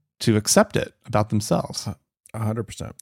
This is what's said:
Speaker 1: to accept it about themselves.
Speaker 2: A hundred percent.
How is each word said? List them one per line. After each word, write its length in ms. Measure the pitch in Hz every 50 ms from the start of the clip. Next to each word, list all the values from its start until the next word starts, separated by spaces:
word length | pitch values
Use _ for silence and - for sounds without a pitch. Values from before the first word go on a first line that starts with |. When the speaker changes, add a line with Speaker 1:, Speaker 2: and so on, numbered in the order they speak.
| _ _ _ -
Speaker 1:
to 140 | - - 110
accept 400 | 107 107 - - 196 220 - -
it 180 | - - - _ _ -
about 240 | - 113 104 107 110
themselves. 580 | - 107 - - - - - - - - - 117 - _ _ _ _ _ _ _ -
Speaker 2:
A 60 | 113
hundred 240 | 110 107 110 117 107
percent. 320 | - - - - - - -